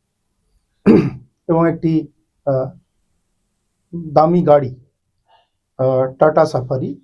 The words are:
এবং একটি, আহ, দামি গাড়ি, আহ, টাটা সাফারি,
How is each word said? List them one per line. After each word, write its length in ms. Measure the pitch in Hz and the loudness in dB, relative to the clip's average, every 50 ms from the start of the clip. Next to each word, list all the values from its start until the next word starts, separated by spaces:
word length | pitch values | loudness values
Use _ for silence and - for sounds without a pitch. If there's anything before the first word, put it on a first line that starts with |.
| _ _ _ _ _ _ _ _ _ _ _ _ _ _ _ _ - - - 175 143 131 - - - _ _ _ - | _ _ _ _ _ _ _ _ _ _ _ _ _ _ _ _ 2 4 4 4 2 -2 -8 -10 -20 _ _ _ -6
এবং 220 | - 165 165 165 170 | -2 0 0 0 0
একটি, 380 | 165 165 - 160 160 156 147 - _ _ _ _ _ _ - | -2 -2 -2 -2 -2 -2 -4 -6 _ _ _ _ _ _ -4
আহ, 240 | 143 135 131 131 135 - - _ _ _ _ _ _ _ _ _ _ _ _ _ _ _ _ _ _ _ _ _ _ 175 | -4 -2 -2 -4 -6 -12 -18 _ _ _ _ _ _ _ _ _ _ _ _ _ _ _ _ _ _ _ _ _ _ -14
দামি 460 | 170 160 156 139 147 156 165 175 180 | -12 -10 -2 0 2 2 2 2 0
গাড়ি, 340 | 143 147 147 147 135 123 131 - _ _ _ _ _ _ _ _ _ _ _ _ _ _ _ _ _ _ _ | 4 4 4 2 2 -2 -12 -16 _ _ _ _ _ _ _ _ _ _ _ _ _ _ _ _ _ _ _
আহ, 360 | - 131 131 131 131 131 131 131 | -4 -2 0 0 0 -2 -4 0
টাটা 320 | - 156 156 156 170 156 | 0 0 2 2 2 0
সাফারি, 560 | 156 - 123 123 - 135 135 131 269 - - | 0 -2 -6 -6 -4 -6 -6 -6 -8 -10 -14